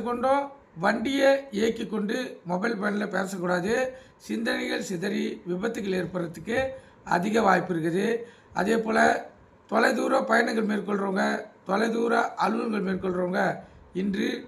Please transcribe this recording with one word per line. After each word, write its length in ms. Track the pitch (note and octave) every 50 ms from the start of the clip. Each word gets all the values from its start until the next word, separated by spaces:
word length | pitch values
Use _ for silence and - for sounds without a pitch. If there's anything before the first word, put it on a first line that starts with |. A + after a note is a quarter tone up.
| A#3
கொண்டும் 380 | A#3+ A#3+ A#3+ A#3+ C4 C4+ C#4+ C#4+ C#4 - - - - - D#3+ E3
வண்டியை 480 | G3+ G#3+ A#3+ A3 C#4 C4+ C#4 C4+ C4+ C#4 C#4 C#4 C#4 - G3
இயக்கி 280 | A3 A#3 A3 A3+ A#3 E3+ G3
கொண்டு 240 | G#3+ G3+ G3+ E3+ E3+ E3+ - - - - F3
மொபைல் 240 | F3 F3+ G3 A#3 A#3 G3
ஃபோனில் 340 | G3+ G#3 G3+ G#3 G#3 G3 F#3
பேசக்கூடாது. 580 | F#3+ G3 F#3 F#3+ F#3 E3+ F3+ F3+ F3+ E3+ G3+ A#3 B3+ C4 B3+ - - - - - - - -
சிந்தனைகள் 600 | G#3+ A3 A#3 B3 B3+ B3 B3 B3 B3 A#3+ G#3+ -
சிதறி 340 | G3 E3+ F3 G3+ G3+ G#3+ A3 - - - - E3+
விபத்துகள் 480 | F3 F3+ G3 A3+ - - G3 G3+ F#3+ F#3
ஏற்படுறதுக்கு 600 | F3 D#3+ - F3+ F3 E3 E3 - D#3+ - A3+ C4 C4 C4+ - - - - - - - - -
அதிக 260 | F3+ F3 G#3+ G#3+ A3+ G#3+ G3
வாய்ப்பு 260 | F#3 F3+ E3+ F3+ F#3
இருக்குது. 320 | E3 D#3 E3+ D#3+ F#3+ G3+ A3+ A#3 A#3 - - - - - - - -
அதே 160 | F#3 G3+ A3+ A3+ -
போல 140 | A3 A3 A3+ A#3 C4 - - - - - - - - - - _ -
தொலைதூர 500 | G3+ A3 A#3+ B3+ B3 A3+ C4 B3+ C4 C4 G#3+ -
பயணங்கள் 400 | A3+ A#3 A#3 B3 A#3 A3 G#3 G3+
மேற்கொள்றவங்க, 540 | G#3+ G3+ F#3+ F#3+ G#3 G3 G3 G3 F#3+ G3 G#3+ G#3+ G#3+ - - - - - - -
தொலைதூர 440 | F#3+ G3+ A3 A3+ A3 A#3 A#3 A#3 A#3 A#3 A3+ - - - E3+
அலுவல்கள் 420 | F#3+ A3 A#3 B3 A#3 G#3 G3+ F#3 F#3
மேற்கொள்றவங்க 520 | F#3+ F#3 F#3+ F#3+ F3+ F3+ F3+ F3+ F3+ G3+ G3 F3 - - - - - - - - - F3 F#3+
இன்று 260 | G3+ F#3+ G#3 A3+ B3 B3 A#3+ -